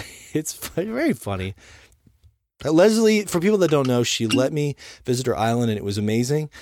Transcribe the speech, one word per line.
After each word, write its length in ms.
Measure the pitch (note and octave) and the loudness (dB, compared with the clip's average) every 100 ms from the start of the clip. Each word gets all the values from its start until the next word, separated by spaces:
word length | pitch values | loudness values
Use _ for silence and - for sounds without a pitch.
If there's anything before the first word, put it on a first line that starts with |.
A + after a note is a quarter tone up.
| - - - | -12 -16 -8
<laughs> 40 | D3+ | -6
it's 160 | D#3 | -6
fu-, 380 | - - - G#3 | -10 -10 -6 -6
very 200 | A#3 D#4+ | -2 -2
funny. 400 | F#3 - F#2+ F#2+ - - - - _ _ _ _ _ _ - C#3+ | -2 -4 -6 -6 -10 -18 -20 -20 _ _ _ _ _ _ -10 0
Uh, 60 | |
Leslie, 520 | D#3 G3+ A3 A3 G#3+ F#3+ | 4 6 6 4 2 0
for 140 | F3 | 0
people 180 | F#3+ G#3 | 2 2
that 120 | E3 | 2
don't 160 | D3 C3 | 2 2
know, 160 | B2 | 2
she 240 | A#2+ - A2+ | 0 -2 0
let 240 | A#2 C3 | 0 0
me 240 | D3+ D3 C#3 - - - | 0 -4 -6 -14 -10 -4
visit 200 | A#2+ B2 | -4 -2
her 100 | E2+ | -2
island, 320 | A2+ A#2+ A#2 | 0 0 0
and 80 | G#2 | -2
it 60 | |
was 140 | G2+ G2+ | -4 -2
amazing. 520 | G#2 A2 B2 D3+ D3+ - | 0 0 0 -2 -4 -12